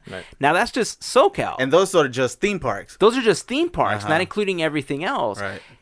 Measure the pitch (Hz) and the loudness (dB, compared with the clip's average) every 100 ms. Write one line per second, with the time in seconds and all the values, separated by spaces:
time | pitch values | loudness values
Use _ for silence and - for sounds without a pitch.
0 | - 92 - - 139 175 233 - 214 - | -14 -14 -14 -2 0 2 0 -2 -4 -6
1 | - 240 381 - 107 - 131 160 190 180 | 0 4 4 2 -4 -2 2 4 4 2
2 | 139 123 127 - 196 202 131 98 - - | 2 0 -4 0 -2 -2 -4 -6 -8 2
3 | 202 247 226 170 - 262 339 339 117 104 | 4 4 2 0 -2 -2 -2 0 -2 -2
4 | 104 156 180 - 202 180 160 147 131 139 | 0 -2 0 -2 -2 -2 -2 -2 -4 -6
5 | 185 269 127 101 98 98 - - | -4 -2 -2 -4 -8 -10 -16 -20